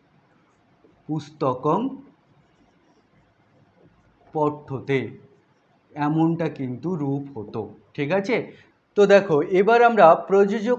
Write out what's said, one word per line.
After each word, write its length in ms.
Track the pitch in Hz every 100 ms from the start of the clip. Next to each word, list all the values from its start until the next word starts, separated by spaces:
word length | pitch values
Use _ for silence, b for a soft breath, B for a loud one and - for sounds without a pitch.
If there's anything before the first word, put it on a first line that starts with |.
| _ _ _ _ _ _ _ _ _ _ -
পুস্তকং 760 | 151 143 - 143 127 147 175 262 269 - _ _ _ _ _ _ _ _ _ _ _ _ _ _ _ _ _ _ _ _ _ _
পঠ্যতে, 680 | 156 147 147 - 135 110 135 113 - - _ _ _ _ _ _
এমনটা 540 | 151 147 156 165 165 160
কিন্তু 400 | 139 127 123 151
রূপ 300 | 180 143 139 139
হতো, 280 | 110 104 117 104 - _
ঠিক 160 | - 143
আছে? 240 | 185 196 214 - B B B _ -
তো 100 | 202
দেখো, 360 | 196 196 147
এবার 380 | 180 185 202 233
আমরা 240 | 240 226 165
প্রযোজক 640 | 175 - 196 202 226 208